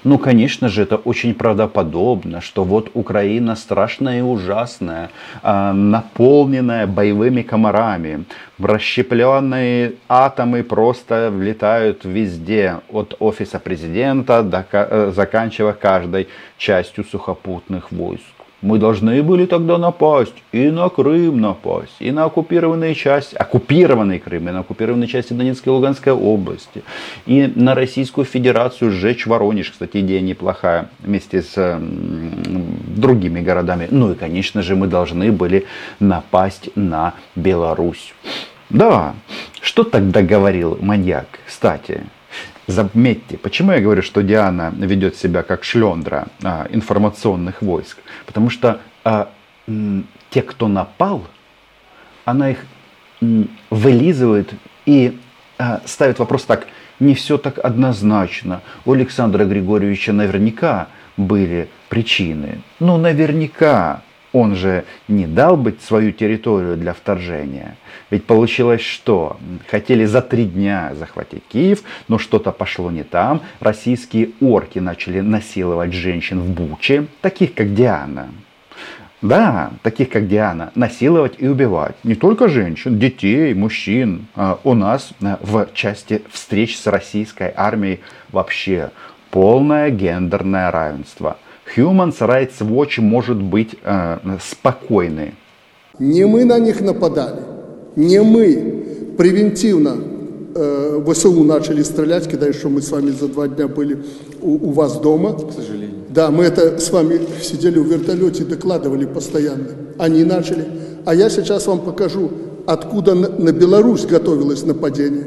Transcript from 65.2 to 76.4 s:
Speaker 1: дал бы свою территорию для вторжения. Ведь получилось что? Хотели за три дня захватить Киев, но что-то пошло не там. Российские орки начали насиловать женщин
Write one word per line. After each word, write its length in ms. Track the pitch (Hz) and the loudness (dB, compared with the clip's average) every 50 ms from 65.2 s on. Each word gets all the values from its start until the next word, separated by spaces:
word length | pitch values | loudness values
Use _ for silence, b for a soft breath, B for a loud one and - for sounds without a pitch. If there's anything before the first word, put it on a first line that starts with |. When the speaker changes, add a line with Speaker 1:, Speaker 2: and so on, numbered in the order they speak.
| 90 | 0
Speaker 1:
дал 280 | 78 80 - 143 170 180 | 0 2 4 4 4 4
бы 180 | 151 120 113 - - - | 4 2 0 -4 -6 -4
свою 240 | - 117 107 110 104 | 0 0 2 2 2
территорию 640 | - - 110 104 110 107 - 117 107 95 90 87 87 | 0 0 -2 -2 -2 -2 -2 0 0 0 0 -2 -4
для 160 | 82 85 87 | -4 -4 -6
вторжения. 840 | 85 - - 104 98 90 90 87 82 73 73 69 67 67 76 76 - - B B B B B B | -8 -6 -4 -4 -4 -4 -4 -8 -8 -8 -8 -10 -10 -12 -14 -16 -18 -20 B B B B B B
Ведь 140 | 104 101 - | -4 -2 2
получилось 560 | - 113 110 113 110 - - 120 120 117 113 | 4 4 4 4 4 2 2 2 2 2 0
что? 560 | - - - - - 123 104 87 78 73 - - - 87 90 82 - - | -2 -6 -10 -6 -2 0 0 0 0 -2 -6 -10 -14 -14 -14 -14 -8 -4
Хотели 320 | 107 104 - - 127 110 110 | -4 -2 0 2 2 4 4
за 180 | 104 107 127 | 4 2 2
три 220 | 123 - 131 117 117 | 2 2 0 0 0
дня 480 | 92 85 95 98 101 101 92 80 67 69 76 | 0 -2 -2 -2 -2 -2 -4 -6 -8 -10 -10
захватить 440 | 80 - - - - - - - - | -12 -12 -12 -12 -12 -12 -14 -18 -12
Киев, 360 | - - 120 175 190 202 - - B B B B B | -6 -2 0 2 2 2 0 -2 B B B B B
но 80 | 113 | -2
что-то 340 | 110 - - - 104 - 95 | -2 0 2 0 0 2 0
пошло 400 | - - 101 - - - 87 87 | -4 -4 -6 -6 -6 -6 -6 -6
не 120 | 85 78 71 | -6 -8 -8
там. 360 | - - 85 98 123 156 160 B B B B | -4 -2 0 0 2 0 -2 B B B B
Российские 680 | - 107 107 - - 120 123 123 - - - 110 113 113 - - | 0 0 0 0 -2 -2 -2 -2 -4 -2 0 0 0 0 0 0
орки 380 | 139 131 110 95 - - - 92 | 2 4 4 4 2 -2 -6 -6
начали 420 | 92 90 87 - - - 90 95 | -6 -6 -6 -8 -8 -6 -4 -2
насиловать 720 | 98 107 110 104 104 - - 95 90 87 85 85 87 87 90 | 0 0 0 -2 -2 -6 -6 -4 -2 -2 -2 -2 -2 -4 -4
женщин 480 | 90 87 92 87 85 - - 92 92 | -4 -4 -4 -4 -4 -4 -4 -4 -4